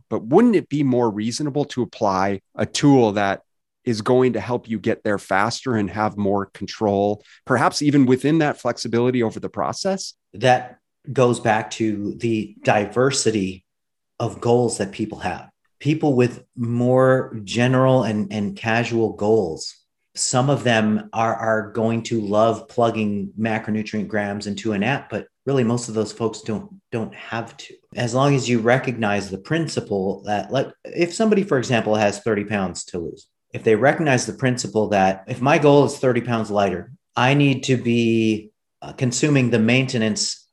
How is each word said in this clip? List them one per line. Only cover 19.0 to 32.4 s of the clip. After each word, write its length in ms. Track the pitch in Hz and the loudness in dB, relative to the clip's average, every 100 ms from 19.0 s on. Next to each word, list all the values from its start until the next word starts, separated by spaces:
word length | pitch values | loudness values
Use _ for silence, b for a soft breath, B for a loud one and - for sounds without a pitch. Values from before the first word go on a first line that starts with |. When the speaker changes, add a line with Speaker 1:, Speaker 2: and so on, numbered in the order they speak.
| 110 | -2
Speaker 2:
goals, 640 | - 104 113 90 76 - - _ _ _ - | 0 2 2 0 -4 -12 -18 _ _ _ -8
some 340 | - 127 135 | -2 0 2
of 140 | 139 | 0
them 460 | 113 113 107 107 - | 2 2 2 0 -2
are, 240 | 113 113 110 | -2 -2 0
are 360 | 110 110 104 | 0 0 -2
going 320 | 117 110 113 | -2 -2 -2
to 180 | 113 117 | -2 -4
love 480 | 101 104 113 101 - | 0 2 2 0 -4
plugging 640 | - 117 110 107 101 98 98 | -2 0 0 -2 -4 -6 -6
macronutrient 720 | 110 110 110 107 104 107 95 | -4 -4 -4 -6 -4 -6 -4
grams 400 | 104 101 104 101 | -4 -4 -6 -8
into 240 | 98 113 | -6 -4
an 120 | 101 | -2
app, 260 | 107 139 - | -2 -2 -4
but 180 | 107 - _ - | -10 -10 _ -2
really 200 | 139 113 | 0 0
most 240 | 120 120 | 0 -2
of 40 | |
those 200 | 110 104 | -4 -4
folks 260 | - 113 - | -2 -6 -6
don't, 300 | - 104 - - _ | -8 -8 -8 -18 _
don't 200 | 117 104 | -8 -8
have 440 | - - 113 110 - | -12 -10 -10 -10 -14
to. 160 | - - _ - | -20 -20 _ -6
As 160 | 120 120 | -2 2
long 180 | 143 | 2
as 140 | 139 117 | 2 2
you 120 | 120 | 0
recognize 680 | 110 131 131 117 107 101 98 | 4 2 0 -2 -2 -2 -4
the 100 | 95 | -8
principle 840 | - 160 156 - - 101 95 92 - | -4 -4 -2 -4 -4 -2 -2 -4 -4
that, 280 | 104 - | -4 -2
like, 160 | 131 - - - | -4 -4 -8 -10
if 280 | - 170 | -2 -2
somebody, 300 | - 220 196 | 0 0 2
for 140 | - 143 | 2 0
example, 380 | 120 120 107 107 | 2 0 2 2
has 240 | 104 95 | 2 0
thirty 260 | - 104 | -2 -2